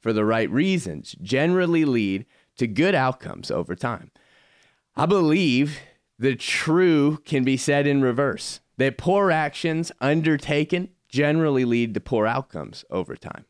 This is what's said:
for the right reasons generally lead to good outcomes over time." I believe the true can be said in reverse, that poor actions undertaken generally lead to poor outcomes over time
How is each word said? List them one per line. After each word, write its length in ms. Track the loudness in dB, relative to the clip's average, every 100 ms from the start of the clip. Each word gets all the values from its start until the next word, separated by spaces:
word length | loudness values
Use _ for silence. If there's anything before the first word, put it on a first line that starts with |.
for 100 | 0
the 140 | 0 2
right 260 | 0 0
reasons 640 | 0 0 0 -2 -10 -12 -16
generally 640 | -2 0 2 2 2 2 2
lead 400 | 2 0 -2 -6 _ _ -4
to 100 | -4
good 280 | 0 2 2
outcomes 560 | 0 -2 -10 -12 -6
over 220 | -4 -4
time." 380 | -6 -6 -8 -12 _ _ _ _ _ _ _ _ -4
I 80 | 0
believe 720 | 2 2 2 2 2 0 -4 -18 _ _ _
the 180 | -2 -2
true 840 | -4 -4 0 2 4 4 2 0
can 220 | -4 0 0
be 100 | 0
said 320 | 0 2 2
in 140 | 2
reverse, 580 | 2 2 -2 -4 -10 -14 _ -2
that 220 | -2 0
poor 340 | 0 2 2
actions 600 | 2 -2 -4 -4 -4 -6 -4
undertaken 880 | 0 2 2 0 0 -2 0 -2 -4 _ _
generally 580 | 0 2 2 2 2 2
lead 260 | 2 0
to 80 | -4
poor 280 | -4 0 0
outcomes 580 | -2 -6 -12 -12 -16 -8
over 240 | -6 -6 -10
time 280 | -14 -16 -20